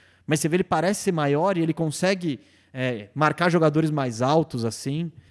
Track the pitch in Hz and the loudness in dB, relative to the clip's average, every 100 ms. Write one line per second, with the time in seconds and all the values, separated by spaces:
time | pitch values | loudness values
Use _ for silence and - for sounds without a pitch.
0 | _ _ - 151 165 175 185 170 170 208 | _ _ -4 -2 0 0 0 0 0 0
1 | - 170 143 143 185 185 160 160 160 143 | -2 0 0 2 2 0 0 0 -4 0
2 | 180 196 175 131 - _ _ 131 127 117 | 0 0 -2 -6 -10 _ _ -6 -4 -4
3 | 104 - 151 151 175 170 160 147 160 151 | -8 0 0 2 2 4 4 2 0 0
4 | 131 110 127 160 156 123 113 107 135 147 | -4 -2 2 2 2 -2 -4 -4 -6 -6
5 | 170 - - | -6 -10 -20